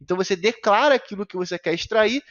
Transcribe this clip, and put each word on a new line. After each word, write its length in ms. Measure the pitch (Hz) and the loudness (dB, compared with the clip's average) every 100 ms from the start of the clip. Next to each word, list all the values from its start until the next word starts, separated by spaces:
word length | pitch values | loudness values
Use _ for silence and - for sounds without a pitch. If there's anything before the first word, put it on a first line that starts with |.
então 160 | - 180 | -6 -4
você 200 | 185 190 | -2 0
declara 580 | 202 - - 202 294 | -2 0 2 4 4
aquilo 320 | 262 - 196 202 | 2 -2 -10 -8
que 100 | 185 | -6
você 220 | 180 175 | -6 -6
quer 160 | 175 | -4
extrair, 480 | 170 - 220 214 269 - | -4 -2 2 2 0 -8